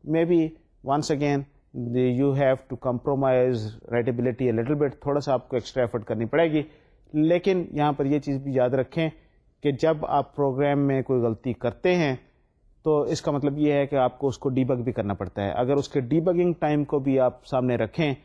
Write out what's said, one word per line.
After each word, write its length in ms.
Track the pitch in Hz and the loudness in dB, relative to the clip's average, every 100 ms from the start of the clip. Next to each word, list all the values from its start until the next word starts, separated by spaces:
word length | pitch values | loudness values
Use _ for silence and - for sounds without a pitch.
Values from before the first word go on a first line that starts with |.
| - | -2
Maybe 320 | 160 170 175 160 - _ _ 127 | 0 2 2 2 -6 _ _ -2
once 280 | 143 151 143 | -2 0 0
again, 220 | 143 143 139 _ _ 139 | 0 0 -4 _ _ -10
the, 280 | 120 123 127 123 | -4 0 2 2
you 120 | 143 | 0
have 340 | 135 135 131 - | 2 2 0 -4
to 100 | 127 131 | -6 -4
compromise 760 | 123 - 139 135 127 127 120 107 113 - | -4 -2 0 2 4 2 0 -4 -10 -4
readability 600 | 120 120 120 123 117 127 | -2 0 0 -2 0 0
a 40 | 110 | 0
little 200 | 117 147 | 0 0
bit, 80 | 147 - | 0 -2
تھوڑا 180 | 143 143 | -2 -2
سا 140 | 143 | 0
آپ 160 | 127 - | -2 -2
کو 60 | 127 | -6
ایکسٹرا 280 | - 135 | -4 -2
ایفرٹ 220 | 120 120 107 | -2 -2 -4
کرنی 200 | 110 117 | -4 0
پڑے 260 | 147 165 | 2 2
گی، 100 | 151 143 - _ _ _ | 0 -2 -14 _ _ _
لیکن 520 | 151 156 175 196 185 165 | 0 2 2 2 0 -2
یہاں 220 | 147 147 | -2 0
پر 120 | 143 139 | 0 0
یہ 140 | 147 | 0
چیز 180 | 143 135 | 0 -4
بھی 160 | 139 | -2
یاد 160 | 127 123 | 2 2
رکھیں 400 | 131 123 165 160 - _ _ _ _ | 2 -2 -2 -4 -4 _ _ _ _
کہ 100 | 147 | -2
جب 340 | 135 160 156 - | 2 0 0 0
آپ 300 | 143 135 - | -2 -2 -2
پروگرام 520 | 139 131 143 143 139 | -2 0 0 2 2
میں 140 | 135 | 0
کوئی 200 | 127 127 | 0 0
غلطی 320 | 117 110 127 | 0 -2 -6
کرتے 420 | 113 117 - 180 180 | -4 -4 0 0 2
ہیں 200 | 151 127 _ _ _ _ _ _ | 0 -2 _ _ _ _ _ _
تو 180 | 160 151 | 0 0
اس 200 | 123 156 | 0 -2
کا 100 | - | -2
مطلب 260 | 143 143 143 | -2 -2 0
یہ 160 | 151 | 0
ہے 140 | 143 139 | 2 0
کہ 80 | 139 | 0
آپ 240 | 127 - | 0 0
کو 80 | 139 | -4
اس 100 | - | -2
کو 120 | 143 | -2
ڈیبگ 260 | 127 127 127 | 0 0 0
بھی 160 | 120 | -2
کرنا 220 | 117 101 | -4 -4
پڑتا 300 | 98 95 - | -4 -6 -4
ہے۔ 80 | 101 | -4
اگر 240 | 95 123 143 | -2 0 0
اس 140 | 139 | 0
کے 100 | 143 | -4
ڈیبگنگ 540 | 120 156 165 175 175 | 0 0 2 2 0
ٹائم 320 | 170 156 147 143 | 0 0 0 0
کو 140 | 147 | -2
بھی 200 | 135 131 | 0 2
آپ 260 | 127 - - | 2 -2 -4
سامنے 300 | 135 123 120 | -2 0 0
رکھیں 380 | 110 - 151 131 | -2 -2 -2 -2